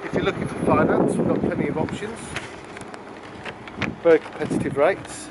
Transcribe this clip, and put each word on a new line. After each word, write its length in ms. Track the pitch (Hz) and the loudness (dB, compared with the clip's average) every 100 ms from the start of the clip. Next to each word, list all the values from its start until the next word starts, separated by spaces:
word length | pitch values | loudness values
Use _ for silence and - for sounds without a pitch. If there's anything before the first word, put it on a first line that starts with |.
If 100 | - | -2
you're 80 | - | 0
looking 260 | 185 185 - | 0 -2 -4
for 160 | - | -2
finance, 520 | - 151 160 - - - | 4 6 6 4 4 2
we've 120 | - | 2
got 120 | - | 2
plenty 300 | - 175 - | 0 0 -2
of 80 | - | 0
options. 400 | - - 208 226 - - - - - - - - - - - - - - - - - - | -2 -2 -6 -8 -8 -8 -10 -14 -14 -14 -14 -14 -14 -14 -14 -12 -12 -12 -14 -4 -4 2
Very 160 | 165 160 | 6 6
competitive 580 | - - 147 - 143 139 | 4 -6 -2 0 0 4
rates. 480 | 151 190 - - - | 4 2 -4 -12 -12